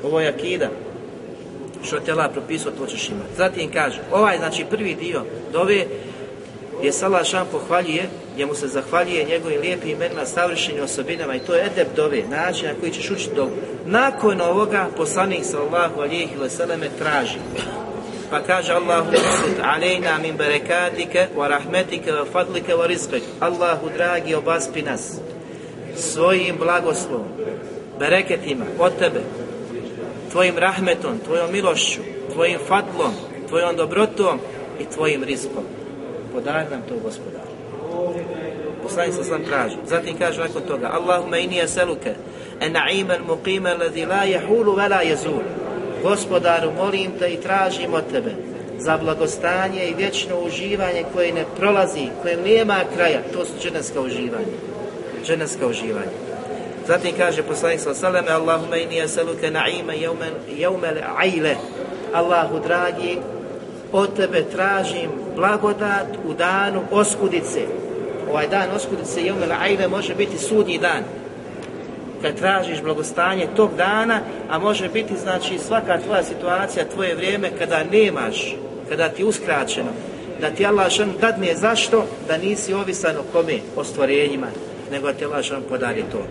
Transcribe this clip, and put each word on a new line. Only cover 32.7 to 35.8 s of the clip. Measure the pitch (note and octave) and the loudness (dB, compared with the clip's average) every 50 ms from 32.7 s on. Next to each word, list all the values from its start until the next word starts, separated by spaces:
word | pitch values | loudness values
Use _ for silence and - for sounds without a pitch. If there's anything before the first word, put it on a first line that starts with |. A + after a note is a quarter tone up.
| F#3+ G3 G3 - - F3 E3 C3 G#2+ - - - - - - - | 2 2 2 0 -2 0 0 0 0 -4 -8 -10 -12 -12 -10 -2
tvojom | - E3 F3 F3 E3+ | 0 2 2 2 2
dobrotom | E3 E3 D#3 E3+ F#3+ G#3+ G#3+ - - G3+ F3+ D3+ B2+ - - - - - - - - | 2 0 0 4 2 2 2 2 2 2 2 2 0 -4 -8 -10 -10 -10 -10 -8 -8
i | - - - | -8 -8 -4
tvojim | D3+ D#3 D#3 D3+ C3+ C3 | 0 2 2 2 0 0
rizkom. | C3 C#3 B2 - - - - G2+ - - - | -2 -4 -4 -4 -6 -6 -6 -8 -8 -10 -12